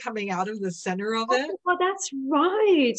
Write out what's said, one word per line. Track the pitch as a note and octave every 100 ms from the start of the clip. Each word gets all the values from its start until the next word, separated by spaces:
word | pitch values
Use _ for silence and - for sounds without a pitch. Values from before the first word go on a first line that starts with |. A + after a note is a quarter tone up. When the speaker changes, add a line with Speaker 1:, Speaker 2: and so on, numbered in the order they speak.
Speaker 1:
coming | B3 G#3+ G3+
out | F3+ F#3+
of | A3
the | G3
center | F3 G3 F#3 G#3
of | A3+ A3+
Speaker 2:
Oh, | B3+
Speaker 1:
it. | D4 F#4+ F4
Speaker 2:
oh, | F4+
that's | F4+ G4 - C4+ C4+
right. | D4 E4+ G#4 G#4+ E4+ B3